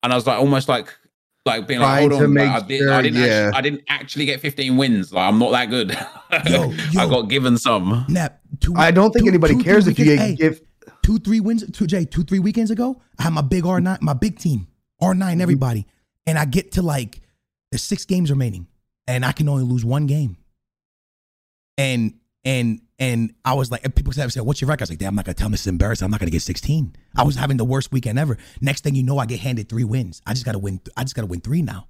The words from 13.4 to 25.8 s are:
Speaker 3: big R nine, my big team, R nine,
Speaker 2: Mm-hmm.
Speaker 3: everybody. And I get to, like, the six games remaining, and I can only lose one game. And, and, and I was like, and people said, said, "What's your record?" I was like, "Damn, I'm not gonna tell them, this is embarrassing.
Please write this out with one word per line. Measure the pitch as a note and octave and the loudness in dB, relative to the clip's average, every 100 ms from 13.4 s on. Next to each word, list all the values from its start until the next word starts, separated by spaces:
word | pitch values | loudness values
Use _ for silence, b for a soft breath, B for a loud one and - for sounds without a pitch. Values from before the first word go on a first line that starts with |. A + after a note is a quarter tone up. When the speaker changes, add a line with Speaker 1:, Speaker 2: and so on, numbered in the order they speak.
Speaker 3:
big | C#3 F3+ | 0 0
R | E3+ F#3 | 2 0
nine, | F3+ F#3+ | 0 0
my | D3+ | -2
big | C3+ G#3+ - | 0 -2 -2
team, | F3 B2 F2+ _ _ _ | -2 -2 -6 _ _ _
R | F3+ | 0
nine, | F#3 F#3+ | 0 0
Speaker 2:
Mm-hmm. | E3+ | 0
Speaker 3:
everybody. | F3+ C3+ C3 A2+ G#2 _ _ _ - | 2 2 0 -2 -6 _ _ _ -2
And | D#3+ | 0
I | D3 | 0
get | D#3 - | 0 -2
to, | - | -2
like, | F3 C#3+ A#2 - _ _ _ _ _ | 0 -2 -4 -10 _ _ _ _ _
the | C#3+ | -8
six | - G3+ | -4 -6
games | - F#3 E3 | -2 0 2
remaining, | C#3 B2 F#2+ E2+ _ _ _ - | 0 -2 -4 -14 _ _ _ -6
and | B2+ | -4
I | B2+ | -4
can | - D3+ | -2 -2
only | C#3 | 0
lose | B2 B2 | -2 -2
one | A#2 C#3 D3 | -2 -2 -2
game. | C#3+ C3+ F2+ _ _ _ _ _ _ _ _ _ _ _ _ _ - | -2 -4 -8 _ _ _ _ _ _ _ _ _ _ _ _ _ -4
And, | C3+ B2 A2 - _ _ | -2 0 -2 -4 _ _
and, | C3 C3 A#2+ A2 _ _ | -4 -2 -2 -4 _ _
and | C3 A#2+ A2 _ | -2 -2 -4 _
I | B2+ | -4
was | C3+ C3 | -2 -2
like, | A#2+ | -4
and | C3+ | -2
people | - C#3 | -2 -2
said, | B2+ C3 | -4 -4
said, | B2 | -4
"What's | A#2 - | -4 -2
your | C3 | -2
record?" | D3+ | -2
I | |
was | G2+ | -4
like, | D#2+ | -8
"Damn, | G2 | -4
I'm | |
not | G2+ F#2+ | -4 -4
gonna | |
tell | F2 G#2+ | -4 -2
them, | |
this | G#2 | -2
is | - | -2
embarrassing. | F2 | -2